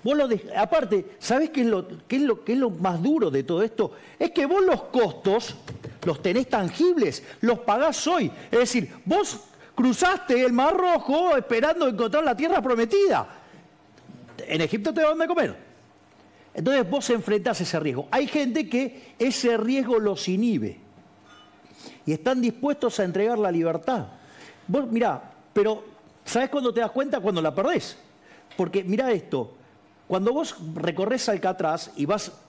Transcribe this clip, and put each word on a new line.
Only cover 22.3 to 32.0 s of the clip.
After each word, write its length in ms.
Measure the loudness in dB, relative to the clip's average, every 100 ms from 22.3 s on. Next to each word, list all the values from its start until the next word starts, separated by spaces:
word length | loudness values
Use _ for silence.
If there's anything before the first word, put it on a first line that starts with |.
| 2
dispuestos 580 | 0 0 -2 0 -2 0
a 40 |
entregar 360 | -2 0 0 2
la 120 | 0
libertad. 540 | 2 0 -2 -2 -4 -4 -14 -20 -20 -20 -18 -2
Vos, 200 | -2 0
mirá, 440 | 0 0 -2 -10 -20 -2
pero 320 | 2 2 0 -8 -20 -20 _
¿sabés 260 | -4 -2 0
cuándo 240 | 0 0
te 80 | 0
das 100 | -2
cuenta? 280 | -2 -2 0
Cuando 220 | 0 0
la 120 | 0
perdés. 440 | 0 0 0 -4 -16 -20 _ -20 -20 _ -4
Porque 280 | -2 -2 0
mirá 260 | 0 0
esto, 420 | 0 -2 -6 -6 -12 -20 -20 _ _ _
cuando 240 | 0 0
vos 240 | 0 -4 -8 -12 -4
recorres 520 | -4 -2 -2 -2 -2
Alcatraz 640 | 0 -2 0 -2 -2 -8
y 80 | -6